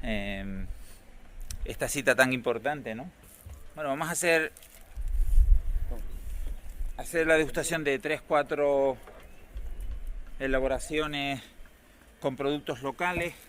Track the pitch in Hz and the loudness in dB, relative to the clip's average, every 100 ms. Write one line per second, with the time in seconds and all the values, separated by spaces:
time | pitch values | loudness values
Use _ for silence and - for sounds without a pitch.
0 | 120 107 101 98 98 190 - - - - | -4 -4 -4 -6 -6 -6 -6 -8 -12 -18
1 | - - - - - - - 117 135 - | -20 -20 -18 -12 -8 -6 -6 -4 -4 0
2 | 131 123 131 127 120 113 117 147 120 110 | 2 4 4 4 0 -2 -2 -6 -6 -8
3 | 165 - - - - - - - 151 139 | -10 -16 -20 -20 -16 -16 -16 -8 -4 -2
4 | 160 170 175 165 156 - - - - - | -2 0 4 4 2 -6 -20 -20 -16 -6
5 | - - - - - - - - - - | -2 2 8 8 10 8 8 0 -2 -4
6 | - - - - - - - - - - | -6 -8 -8 -6 -6 -6 -10 -6 -4 -4
7 | - 170 160 160 151 165 135 165 147 135 | -4 0 4 6 4 0 -2 0 0 0
8 | 151 151 - 156 143 147 143 139 139 127 | 0 -4 2 2 2 2 2 4 4 0
9 | - - - - - - - - - - | -8 -18 -18 -18 -14 -10 -8 -6 -6 -6
10 | - - - - 135 135 131 131 - 151 | -6 -8 -8 -6 0 2 2 0 -2 -2
11 | 151 147 139 135 - - - - - - | -2 -2 -4 -4 -8 -18 -20 -20 -20 -20
12 | - - 143 131 139 147 139 131 139 127 | -20 -6 -6 -2 -2 -2 -4 -6 -6 -2
13 | 175 175 170 - | -2 -2 -4 -6